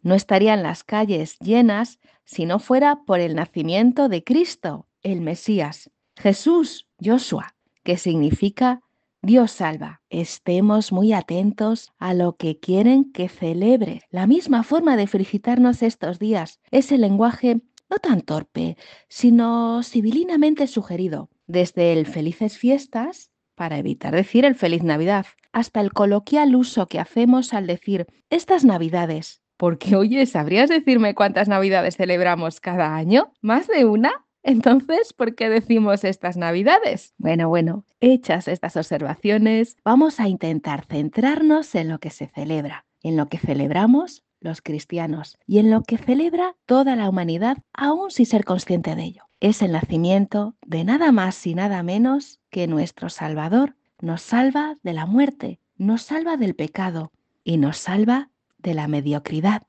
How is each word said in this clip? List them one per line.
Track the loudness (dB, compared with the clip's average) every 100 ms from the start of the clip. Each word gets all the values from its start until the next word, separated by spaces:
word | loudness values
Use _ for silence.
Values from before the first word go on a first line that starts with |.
No | 2
estarían | 0 2 2 2 2
las | -2 -8
calles | -6 -4 -2 -2 -4 -8
llenas | -2 4 4 2 -6 -10 _ _
si | _ -8 -4
no | -4
fuera | 0 2 2 0
por | 0 0
el | 0
nacimiento | -4 -6 -6 -2 2 2 2 0
de | -2
Cristo, | -2 0 0 -4 -10 -10 -14 _
el | -8 -6
Mesías, | -6 -6 -2 -2 -2 -8 -20 _ _ _
Jesús, | 0 2 2 2 2 -4 -20 _
Joshua, | 0 0 0 -8 -8 _ _ _
que | -4 -2
significa | 0 0 0 0 -2 0 -2 -2 _ _ _ _
Dios | 4 4 4
salva. | -2 -6 -6 -12 -18 _
Estemos | -8 -8 -8 -4 0 2 2 0
muy | 0 2
atentos | 2 -2 -2 -2 -2 -2 -4 -6 _
a | -4
lo | 0 -2
que | -2 -6 -6
quieren | -2 2 4 4 2
que | -4 -8
celebre. | -6 -6 -2 2 2 0 -8 _
La | -2 2
misma | 2 2 -2
forma | 0 0 2 2
de | 0
felicitarnos | -2 -2 -4 -2 4 4 4
estos | -2 -2 -8 -6
días | -2 -2 -4 -14 _
es | 0 2
el | 2
lenguaje | 2 2 0 0 -2 -2 _ _ _
no | -6
tan | 0 0
torpe, | 0 -8 -6 -6 -6 -8 -16 -20 _
sino | 0 4 6 4 0 -2 -2
civilinamente | -4 -2 0 -2 -2 2 2 2 -2
sugerido. | -4 -6 -6 -4 -6 -12 _ _
Desde | -2 0 2 2
el | 2 -2
felices | -4 -6 -4 -6 -2
fiestas, | 0 0 -2 -8 -8 -10 _ _ _
para | _ -8 -6
evitar | -6 -8 -2
decir | -2 2 4
el | 4 2
feliz | -2 0
Navidad, | -2 0 0 -2 -4 _ _
hasta | -6 -4 -2
el | -2
coloquial | 0 2 2 0 2 4 4
uso | 2 -2 -4
que | -6
hacemos | -6 0 4 4 2
al | -6 -4
decir | -6 -4 -6 -6 _ _
estas | -6 0 4
Navidades. | 4 4 -2 -2 -4 -6 -10 -20 _ _
Porque, | -2 -2 2
oye, | 2 4 2 0
¿sabrías | 0 0 2 4
decirme | 2 2 2 2
cuántas | 2 0 2 0
Navidades | 2 2 2 0 -2
celebramos | -2 2 2 0 -4 -8
cada | -8 -2 -2 -2
año? | 2 2 2 _
¿Más | -2 -2 0
de | 2
una? | 4 4 0 -2 _ _
Entonces, | 0 2 4 4 2 -2 -2
¿por | -4 -6 -2
qué | 0
decimos | 0 2 0 2 0
estas | -2 -4 -6 -4
Navidades? | -4 0 2 2 0 -6 -10 _
Bueno, | -2 0 2
bueno, | 0 0 -4 -12 _
hechas | 4 4 2 -4 -4
estas | -8 -6 -6
observaciones, | -4 -4 -6 -4 0 2 2 2 -2 _
vamos | 2 4 4 2
a | -2
intentar | -2 -4 -4 -6 -8 -6
centrarnos | -6 -4 -2 0 2 2 2 0 -4
en | -4
lo | -6
que | -10
se | -14 -14
celebra, | -10 -6 -4 -6 -12 _ _
en | -4 -2
lo | -2
que | -4
celebramos | -4 -2 -2 2 4 4 2 -12 _ _
los | -12 -12
cristianos | -10 -10 -8 -8 -6 -8 -10 _ 0
y | 4
en | 4
lo | 2
que | 0 -6
celebra | 0 0 0 -2 -4 -6 0
toda | 2 2 0
la | -2
humanidad, | -2 -2 -2 -2 -4 _
aún | -6 -2 -2 -4
sin | 0 2
ser | 2
consciente | 0 -4 -2 -4 -2 -6
de |
ello. | -10 -14 _ _
Es | -2 0
el | 0
nacimiento | -2 -2 -2 2 2 0 -2 -6 -10 -8
de | -6
nada | -2 0 4
más | 2 2 -4 -6
y |
nada | -4 -4 -4
menos | -4 0 0 0 -6 _ _
que | -6 -4
nuestro | -2 -4 -8 -14
Salvador. | -10 -8 -6 0 0 0 -4 _ _
Nos | -10 -10
salva | -4 0 0 0 -4 -8
de | -8
la | -8 -2
muerte, | 0 0 -2 -12 -12 _ _
nos | -2 -2
salva | -4 -6 -4 -2
del | -4 -4
pecado | -8 -6 -6 -6 -10 _ _ _
y | -4 0
nos | 0 -2
salva | -4 0 2 0 -2 _ _ _
de | -6
la | -6 -4
mediocridad. | -4 -2 -6 -6 -2 0 -2